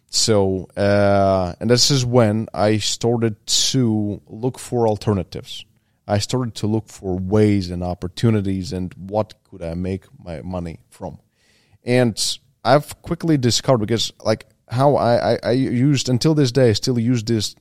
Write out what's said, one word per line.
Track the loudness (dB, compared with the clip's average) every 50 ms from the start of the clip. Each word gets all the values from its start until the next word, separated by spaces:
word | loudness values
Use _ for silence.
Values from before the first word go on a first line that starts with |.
| _ _
So, | -2 -2 2 2 4 4 4 2 0 -2 -6 -8 _ -2
uh, | 0 2 4 4 4 4 4 4 4 4 2 2 0 -2 -4 -6
and | 0 2
this | 2 4 4 2
is | 2 0 0
when | 2 2 4 4 4 2 0 -4 -6 -4
I | 0 0 2 2 0
started | 0 -4 -6 -2 -2 -2 0 0 0 -2 -2 -6 _
to | -4 -2 0 0 0 0 0 0 2 0 0 -2 -4 -6 -8 -12 -16
look | -12 -6 -6 -6 -6 -6
for | -10 -6 -2 0 2 2
alternatives. | 0 0 0 0 0 0 -2 -6 -10 -14 -14 -14 -16 -18 -18 -20 _ _ _ _ _ _ _ -2
I | -2 -2
started | 0 -2 -4 -4 -4 -4 -6
to | -6 -4 -2
look | -2 -2 -4 -8
for | -16 -12 -6 -6 -4 -4
ways | -2 0 2 4 4 4 4 2 0 -4
and | -6 -6 -6
opportunities | -6 -6 -6 -8 -10 -6 0 0 2 2 2 0 -2 -4 -4 -6 -6 -6
and | -6 -6 -8 -10
what | -14 -14 -4 -4 -2 -4 -4 -8 _ _
could | _ -16 -12
I | -10 -8 -6
make | -6 -4 -4 -6 -6 -8 _ -20 -20
my | -16 -14 -14 -12
money | -10 -8 -8 -8 -8 -8 -12 -14 _ _
from. | -18 -14 -14 -14 -14 -16 _ _ _ _ _ _ _ _ _ _ _ _ _
And | 0 2 2 2 2 0 -2 -4 -6 -6 -8 _ _ _ _ 0
I've | 2 2 2 2 -2 -10 -18
quickly | _ -10 -8 -6 0 0 0 2
discovered, | 2 0 0 0 0 0 0 0 2 0
because, | -2 -2 -2 -4 -8 _ -2
like, | -2 -2 -2 -4 -12 _ _ _ _
how | -2 2 2 4 4 4
I, | 2 2 2 2 2 0 0
I, | 0 0
I | 0
used, | 0 0 0 0 0 0 2 2 2 0 0 0
until | -2 0 2 2 2
this | 2 2 2
day, | 2 4 4 4
I | 2
still | 2 0 -2 -2 0
use | 0 0 0 0 0
this | 0 -2 0 -2 -4 -8 _